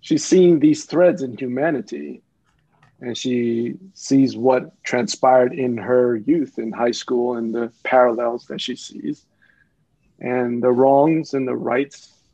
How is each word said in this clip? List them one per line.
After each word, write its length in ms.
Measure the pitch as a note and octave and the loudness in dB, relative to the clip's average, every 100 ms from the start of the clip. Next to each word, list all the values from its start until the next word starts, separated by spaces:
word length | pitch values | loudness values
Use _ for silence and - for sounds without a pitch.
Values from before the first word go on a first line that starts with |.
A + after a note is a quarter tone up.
She's 220 | - D#3 | -2 -2
seeing 360 | - F#3 F3+ D#3+ | 2 4 6 6
these 260 | D3+ D3+ - | 4 2 -2
threads 360 | D3 F3+ - | 2 2 2
in 160 | C3 G#2+ | -6 -8
humanity, 840 | C3 B2 D#3+ C#3+ A2 - G#2 - _ _ _ _ _ _ _ _ | -8 -2 -2 -2 -6 -12 -12 -16 _ _ _ _ _ _ _ _
and 180 | B2+ A2+ | -12 -8
she 580 | C3 B2 A#2+ A#2 A#2+ - F#2+ | -4 -2 -2 -2 -4 -8 -16
sees 420 | _ - C3+ C3 A2 | _ 0 2 2 2
what 480 | B2 B2+ E3 _ | 2 2 0 _
transpired 720 | - B2+ A2 - C3 B2+ B2 | -4 -4 -4 0 4 4 4
in 240 | E3 B2+ A#2 | 0 -4 -4
her 400 | G2+ B2+ B2 A#2 | 0 2 2 0
youth 420 | G#2+ F3 C3 - | 0 0 0 -6
in 120 | A2+ | -10
high 200 | G#2+ A#2+ | -2 -2
school 460 | A#2 - B2+ A#2+ A#2+ | -2 -4 -2 -2 -4
and 160 | A2+ A2+ | -6 -6
the 160 | A#2 _ | -8 _
parallels 640 | - C3 B2 A#2 A#2+ A#2+ _ | 0 2 4 2 -4 -6 _
that 140 | - | -12
she 140 | - B2 | -10 -10
sees 500 | - - D3 D3 _ _ _ _ _ _ _ _ _ _ | -14 -12 -10 -10 _ _ _ _ _ _ _ _ _ _
and 420 | B2+ B2+ B2 A#2+ | -6 -4 -2 -2
the 100 | B2 | 0
wrongs 600 | B2 C3+ C#3 D3 D#3+ D#3 | 4 4 6 4 2 -2
and 140 | C#3 C3 | -6 -4
the 80 | B2 | -6
rights. 580 | B2 B2 C#3 - - _ _ | -2 -2 -4 -8 -20 _ _